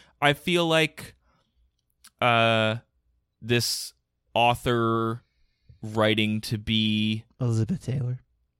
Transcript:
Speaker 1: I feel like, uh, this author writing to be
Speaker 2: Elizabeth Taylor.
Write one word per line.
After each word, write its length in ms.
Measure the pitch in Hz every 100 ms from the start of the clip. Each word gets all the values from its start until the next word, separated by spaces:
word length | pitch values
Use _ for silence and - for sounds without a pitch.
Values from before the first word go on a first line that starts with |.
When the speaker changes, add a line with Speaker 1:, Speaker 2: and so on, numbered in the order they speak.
| - _
Speaker 1:
I 120 | 143
feel 340 | 143 - 175 170
like, 480 | 160 160 - - - _ _ _ _ _ _ _ _ - _
uh, 560 | 120 117 113 113 110 113 - _ _ _ _ _
this 520 | 110 120 117 - - - _ _ _
author 880 | 113 120 120 135 120 113 113 113 117 - _ _ _ _ -
writing 600 | 110 107 107 110 107 107
to 160 | - 110
be 680 | 107 110 110 107 107 110 - _
Speaker 2:
Elizabeth 440 | 123 113 110 185
Taylor. 360 | - 131 120 127 - _ _ _